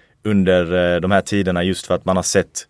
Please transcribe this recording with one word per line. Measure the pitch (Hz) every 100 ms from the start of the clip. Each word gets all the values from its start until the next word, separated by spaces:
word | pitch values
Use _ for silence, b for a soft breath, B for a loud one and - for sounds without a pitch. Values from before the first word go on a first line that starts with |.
| b b
under, | 107 101 92 90 82 90 87
eh, | 87
de | 92
här | 98
tiderna | - 101 92 87
just | 90 92 -
för |
att | 90
man | - 92
har |
sett | 87 98 92 -